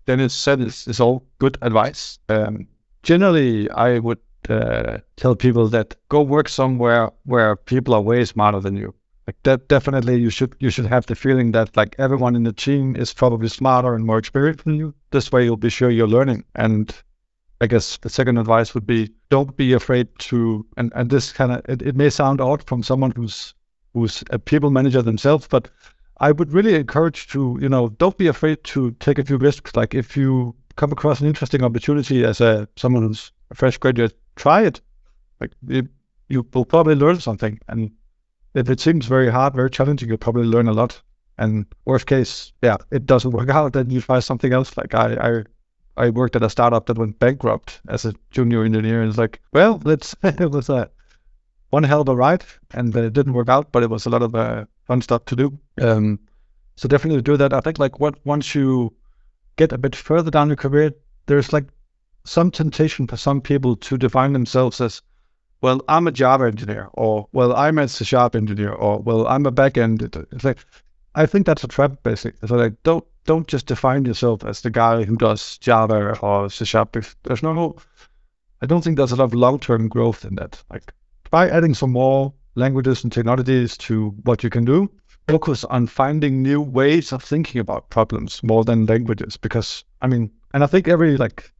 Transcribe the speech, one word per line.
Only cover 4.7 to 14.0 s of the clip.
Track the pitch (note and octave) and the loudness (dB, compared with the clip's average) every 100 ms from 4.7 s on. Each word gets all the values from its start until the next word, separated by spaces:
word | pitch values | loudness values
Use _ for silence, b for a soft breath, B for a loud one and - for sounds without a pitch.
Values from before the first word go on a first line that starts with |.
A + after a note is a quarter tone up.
| A2+ - G#2+ - - | -2 -4 -8 -14 -2
tell | B2+ | 0
people | A2+ B2+ A#2 A2 | 2 2 4 2
that | A2+ G#2+ - - | 2 -2 -10 -2
go | D3 | 0
work | C#3+ D3 D3 | 2 2 0
somewhere | - C3 B2+ A#2+ A#2 A2+ _ | 0 -2 0 2 2 0 _
where | - B2 A2 G#2 | -2 2 2 0
people | - B2+ C3 | -2 -2 2
are | A2 | 2
way | G#2 A#2+ | 2 2
smarter | A2+ G#2+ G#2 G2+ | 0 2 2 2
than | G2 G2 | -4 -6
you. | G2+ - _ _ - | -8 -14 _ _ -18
Like, | - | -4
de-, | C3+ C3 | 0 0
definitely | - C#3 C#3 C3+ A#2+ B2 | 2 0 2 -2 0 0
you | A#2 | 0
should, | - B2+ - | -2 -6 -2
you | C3 | -4
should | - A2+ | -2 0
have | B2 - | -2 -2
the | A#2 | -4
feeling | C3 C3 A#2 | 0 2 2
that, | A2+ A2+ - | 2 0 0
like, | G#2+ - | -2 -2
everyone | C3+ C3+ B2+ A#2+ | -2 0 0 0
in | |
the | A#2 | -2
team | - C#3 C#3 C3+ | -4 -2 0 -2
is | - A#2 | -4 -6
probably | - B2+ A2+ A2+ | 0 0 2 -4
smarter | - C3 B2+ B2+ | -2 2 2 2
and | A2+ | -2